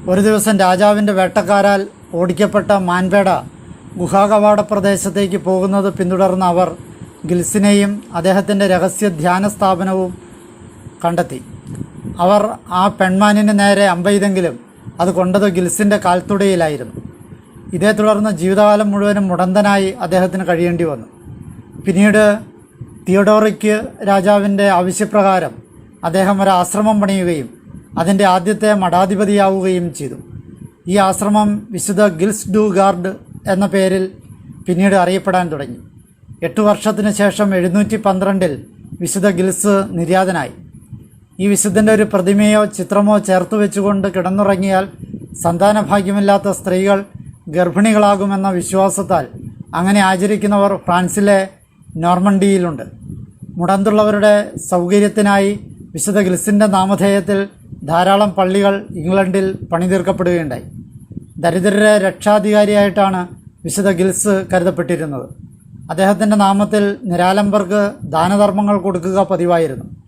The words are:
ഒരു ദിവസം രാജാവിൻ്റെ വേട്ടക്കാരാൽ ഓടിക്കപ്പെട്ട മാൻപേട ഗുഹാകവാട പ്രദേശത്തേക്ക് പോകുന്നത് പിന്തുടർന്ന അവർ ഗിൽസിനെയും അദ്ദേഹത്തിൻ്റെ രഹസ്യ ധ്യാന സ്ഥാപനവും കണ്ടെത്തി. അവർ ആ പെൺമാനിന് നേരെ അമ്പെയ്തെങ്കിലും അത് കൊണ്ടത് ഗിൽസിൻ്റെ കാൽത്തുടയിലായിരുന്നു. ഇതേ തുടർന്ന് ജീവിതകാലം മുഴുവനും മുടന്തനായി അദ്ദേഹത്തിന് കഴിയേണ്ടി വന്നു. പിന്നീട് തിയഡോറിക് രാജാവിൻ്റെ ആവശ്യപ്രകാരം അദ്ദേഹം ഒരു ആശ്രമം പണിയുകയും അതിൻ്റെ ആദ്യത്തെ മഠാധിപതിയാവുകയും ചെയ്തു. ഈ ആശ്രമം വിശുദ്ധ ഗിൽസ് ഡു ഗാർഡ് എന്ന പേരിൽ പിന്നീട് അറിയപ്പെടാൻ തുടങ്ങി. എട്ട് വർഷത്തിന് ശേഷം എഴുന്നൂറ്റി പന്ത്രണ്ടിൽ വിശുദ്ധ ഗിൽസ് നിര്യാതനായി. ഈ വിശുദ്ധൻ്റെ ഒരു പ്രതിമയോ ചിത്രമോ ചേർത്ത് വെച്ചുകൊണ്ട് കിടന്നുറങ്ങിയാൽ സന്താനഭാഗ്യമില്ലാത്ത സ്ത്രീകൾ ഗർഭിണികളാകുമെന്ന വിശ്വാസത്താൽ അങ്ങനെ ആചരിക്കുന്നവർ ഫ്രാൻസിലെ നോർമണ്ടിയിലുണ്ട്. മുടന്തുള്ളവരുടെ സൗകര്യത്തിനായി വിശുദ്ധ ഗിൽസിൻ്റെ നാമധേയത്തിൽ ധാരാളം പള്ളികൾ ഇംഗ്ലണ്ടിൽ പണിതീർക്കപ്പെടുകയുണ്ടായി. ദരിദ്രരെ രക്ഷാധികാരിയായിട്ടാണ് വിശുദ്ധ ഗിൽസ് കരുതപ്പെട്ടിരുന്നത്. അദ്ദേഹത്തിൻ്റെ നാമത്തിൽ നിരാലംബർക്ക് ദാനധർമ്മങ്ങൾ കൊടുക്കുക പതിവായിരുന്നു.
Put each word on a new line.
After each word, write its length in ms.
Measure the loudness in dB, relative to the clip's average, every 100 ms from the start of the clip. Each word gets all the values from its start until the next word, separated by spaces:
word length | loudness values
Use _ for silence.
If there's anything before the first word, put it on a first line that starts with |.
| 0
ഒരു 100 | 2 4
ദിവസം 280 | 2 2 2
രാജാവിൻ്റെ 500 | 4 4 4 4 2 2
വേട്ടക്കാരാൽ 640 | 0 0 0 2 4 2 -2 -12 -10 -4
ഓടിക്കപ്പെട്ട 520 | -2 0 0 0 0 0 0
മാൻപേട 420 | -2 0 2 2 0 -4 -20 -20 -20 -18 -8
ഗുഹാകവാട 600 | -2 2 4 4 4 2 0
പ്രദേശത്തേക്ക് 680 | -2 0 -2 -2 -2 -2 -2 -2
പോകുന്നത് 420 | 0 0 0 -2 -2
പിന്തുടർന്ന 460 | -2 0 0 2 0
അവർ 160 | 2 0 -4 -16 -20 -20 -14 -4
ഗിൽസിനെയും 640 | -4 -2 0 2 2 2 -4 -10 -4
അദ്ദേഹത്തിൻ്റെ 480 | 0 0 0 0 2
രഹസ്യ 360 | 0 0 -2 -4 -2
ധ്യാന 280 | 0 0 -2
സ്ഥാപനവും 600 | 0 0 0 -2 -2 -4 -8 -18 -20 -20 -20 -20 -20 -20 -6
കണ്ടെത്തി. 360 | -2 -2 -4 -6 -14 -20 -16 -14 -14 -14 -14 -2
അവർ 180 | 2 2 0 -6 -6 0
ആ 20 | 0 0
പെൺമാനിന് 560 | 0 2 4 4 2 2
നേരെ 260 | 2 4 2
അമ്പെയ്തെങ്കിലും 640 | 2 0 2 2 0 -2 -4 -16 -20 -20 -4
അത് 100 | -2 0
കൊണ്ടത് 280 | 0 2 0 0
ഗിൽസിൻ്റെ 420 | -2 0 0 2 2
കാൽത്തുടയിലായിരുന്നു. 880 | 0 0 0 2 2 0 -4 -10 -14 -18 -20 -20 -20 -20 -20 -10 -2
ഇതേ 160 | 0 2
തുടർന്ന് 340 | 2 2 0 -2
ജീവിതകാലം 500 | 0 4 4 4 2
മുഴുവനും 360 | 0 0 0 0
മുടന്തനായി 600 | 0 0 2 2 2 0 -4 -2
അദ്ദേഹത്തിന് 400 | 0 0 -2 -2
കഴിയേണ്ടി 360 | 0 0 -2 -4
വന്നു. 160 | -4 -12 -20 -20 -20 -20 -20 -20 -10 -2
പിന്നീട് 380 | 2 4 4 2 2 -6 -20 -20 -20 -20 -14 -2
തിയഡോറിക് 680 | 2 4 4 2 0 -2 -2 -4 -8 0
രാജാവിൻ്റെ 580 | 2 4 2 2 0 2 2
ആവശ്യപ്രകാരം 760 | 0 -2 -2 2 2 2 -2 -10 -20 -20 -20 -10 -4
അദ്ദേഹം 300 | 0 0 2
ഒരു 80 | 2
ആശ്രമം 460 | 2 0 0 0 2
പണിയുകയും 460 | 0 0 -2 -4 -6 -14 -20 -20 -12 -4
അതിൻ്റെ 240 | 0 2 4
ആദ്യത്തെ 380 | 2 0 -2 0 0
മഠാധിപതിയാവുകയും 1040 | 2 2 0 0 0 2 2 2 0 -2 -4 -8
ചെയ്തു. 180 | -12 -12 -18 -20 -20 -20 -20 _ -2
ഈ 40 | 0
ആശ്രമം 440 | 2 0 0 2 2 -2 -8
വിശുദ്ധ 280 | -8 -4 2 2 2
ഗിൽസ് 300 | -2 -2 -2
ഡു 80 | 0 0 2
ഗാർഡ് 340 | 2 0 -6 -10 -16 -14 -4
എന്ന 140 | -2 0
പേരിൽ 320 | 0 0 0 -4 -8 -20 -20 -20 -14 -4
പിന്നീട് 300 | 0 2 4
അറിയപ്പെടാൻ 440 | 2 0 0 -2 -2
തുടങ്ങി. 260 | -6 -10 -14 -18 -20 -20 _ -20 -8 -6
എട്ട് 140 | 0 0
വർഷത്തിന് 440 | 2 -2 -2 -2 0
ശേഷം 280 | 0 2 0 2
എഴുന്നൂറ്റി 400 | 2 0 0 0 0
പന്ത്രണ്ടിൽ 460 | 0 0 0 -2 -4 -12 -20 -20 -10
വിശുദ്ധ 260 | -6 0 0 0
ഗിൽസ് 360 | -2 0 0 0 0 -6
നിര്യാതനായി. 560 | 0 0 0 -2 -6 -12 -20 -20 -20 -20 -20 -20 _ -4
ഈ 40 | 0
വിശുദ്ധൻ്റെ 400 | 0 0 2 4 2
ഒരു 100 | 2
പ്രതിമയോ 500 | 0 2 2 4 2 0 -4
ചിത്രമോ 380 | -2 0 2 2 2
ചേർത്ത് 280 | 0 0 0
വെച്ചുകൊണ്ട് 460 | 0 0 -2 -2 -2
കിടന്നുറങ്ങിയാൽ 720 | -2 -2 0 0 0 2 0 -2 -10 -16 -16 -16 -4
സന്താനഭാഗ്യമില്ലാത്ത 1040 | -4 2 2 2 0 0 0 0 2 2 0 -4
സ്ത്രീകൾ 420 | -2 0 2 0 -2 -16 -20 -20 -8 -2
ഗർഭിണികളാകുമെന്ന 920 | 0 2 2 4 4 2 0 -2 -2 -4
വിശ്വാസത്താൽ 680 | -2 0 0 0 -2 -2 -2 -14 -18 -18 -10 -4
അങ്ങനെ 240 | 0 2 2
ആചരിക്കുന്നവർ 640 | 2 0 0 0 2 0 -2 -2
ഫ്രാൻസിലെ 540 | 0 0 0 2 2 0 -10 _ _ -16 -4
നോർമണ്ടിയിലുണ്ട്. 800 | 0 2 2 2 2 2 0 -4 -12 -16 -18 -16 -18 -20 -16 -6
മുടന്തുള്ളവരുടെ 720 | -2 0 2 2 2 2 4 2 0 -10 -4
സൗകര്യത്തിനായി 840 | -2 2 2 2 2 2 2 2 -2 -10 -20 -14
വിശുദ്ധ 260 | -8 -2 0
ഗിൽസിൻ്റെ 420 | 0 -2 0 2 2
നാമധേയത്തിൽ 640 | 2 0 0 2 0 0 -4 -4 -10 -20 -16 -4
ധാരാളം 400 | 0 2 2 2 0
പള്ളികൾ 360 | 0 2 0 0 -6 -8
ഇംഗ്ലണ്ടിൽ 460 | -2 0 0 0 -2 -6 -6
പണിതീർക്കപ്പെടുകയുണ്ടായി. 920 | -4 0 0 -2 -2 0 -2 -2 -8 -12 -18 -20 -20 -18 -18 -18 -4
ദരിദ്രരെ 500 | -2 0 0 2 4 4 2
രക്ഷാധികാരിയായിട്ടാണ് 1120 | -2 0 2 2 2 4 2 2 2 0 0 -6 -14 -20 _ -8
വിശുദ്ധ 240 | -2 -2 0
ഗിൽസ് 360 | 0 0 0 -2 0
കരുതപ്പെട്ടിരുന്നത്. 760 | -2 0 -2 -4 -4 -4 -8 -12 -16 -20 -20 -20 -20 -12
അദ്ദേഹത്തിൻ്റെ 460 | 0 0 2 2 2
നാമത്തിൽ 400 | 2 2 0 0 -2 -4 -4
നിരാലംബർക്ക് 680 | 0 2 2 2 0 0 0 -2 -4 -4
ദാനധർമ്മങ്ങൾ 640 | 0 2 4 2 2 0 0
കൊടുക്കുക 340 | -2 -4 -2 -2 0
പതിവായിരുന്നു. 560 | 0 0 0 0 -4 -12 -18